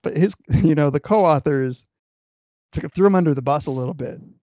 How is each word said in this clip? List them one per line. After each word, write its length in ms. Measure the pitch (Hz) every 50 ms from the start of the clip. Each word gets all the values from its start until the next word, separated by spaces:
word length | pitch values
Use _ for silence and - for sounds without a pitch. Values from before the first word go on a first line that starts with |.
| -
But 120 | - -
his, 180 | 151 175 208 - _ _
<laughs> 160 | - - - 190
you 120 | 160 156
know, 140 | 151 147 143
the 100 | 131 147
co-authors 840 | _ - 208 220 190 165 156 139 - 156 143 135 131 127 127 - _ _ _ _ _ _ _ _ _ _ _ _ _ _ _ _ _ _ -
th-, 180 | 156 - 156 _
threw 140 | 175 190
him 80 | 202 196
under 180 | 185 175 160 143
the 80 | 131
bus 240 | 120 139 143 147 139
a 60 | 151
little 220 | 131 131 127 127 175
bit 260 | 139 123 123 - 165 - - _ _